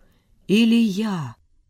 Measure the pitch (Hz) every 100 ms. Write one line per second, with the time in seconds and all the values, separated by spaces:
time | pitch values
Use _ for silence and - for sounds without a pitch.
0 | _ _ _ _ - 208 226 233 226 185
1 | 220 185 127 - _ _